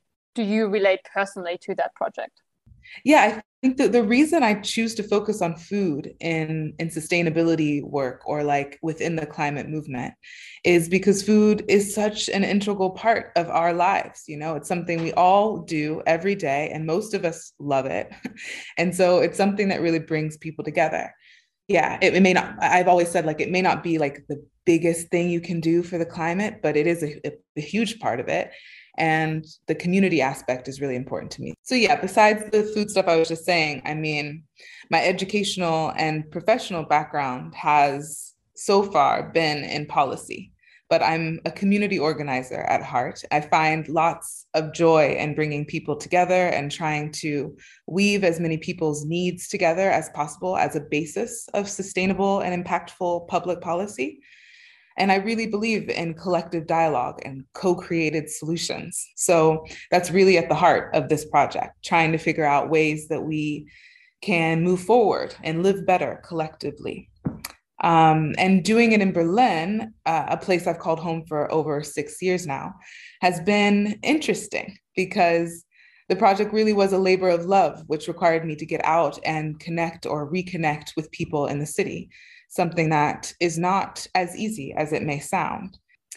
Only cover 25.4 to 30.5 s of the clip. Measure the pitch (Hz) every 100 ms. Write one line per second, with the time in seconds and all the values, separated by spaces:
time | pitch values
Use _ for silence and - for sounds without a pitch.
25.4 | 170 170 165 170 175 175 165 175 165 180
26.4 | 214 - 160 147 170 170 151 - 147 -
27.4 | _ 151 147 208 220 - 117 120 - 165
28.4 | - - - - - - 160 160 160 156
29.4 | 156 - - 160 175 190 190 156 131 143
30.4 | -